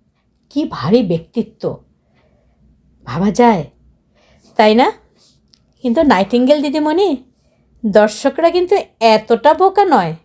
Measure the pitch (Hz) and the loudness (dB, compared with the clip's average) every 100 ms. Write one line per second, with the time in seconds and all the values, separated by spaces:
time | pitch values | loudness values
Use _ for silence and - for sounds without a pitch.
0 | _ _ _ _ _ 277 320 - 143 233 | _ _ _ _ _ -8 -8 -6 0 0
1 | 196 165 - 233 - _ 165 - _ _ | 0 -6 -8 -10 -10 _ -10 -10 _ _
2 | _ _ _ _ _ _ _ _ _ _ | _ _ _ _ _ _ _ _ _ _
3 | - 135 202 226 240 196 135 _ _ _ | -12 -4 -2 2 2 0 -4 _ _ _
4 | _ _ _ _ _ - 214 220 320 - | _ _ _ _ _ 0 2 2 0 -2
5 | _ _ _ _ _ _ _ _ 254 233 | _ _ _ _ _ _ _ _ -4 0
6 | 302 190 196 247 254 302 285 302 302 330 | 2 2 0 0 2 0 0 -2 -2 0
7 | 392 285 _ _ _ _ _ _ 220 208 | -2 -4 _ _ _ _ _ _ 0 2
8 | 214 - 277 277 330 349 359 392 - - | 2 0 -6 0 0 0 0 -2 -4 -2
9 | 226 220 220 226 277 320 381 381 392 285 | 2 2 0 0 2 2 2 2 2 2
10 | 165 165 | 0 -6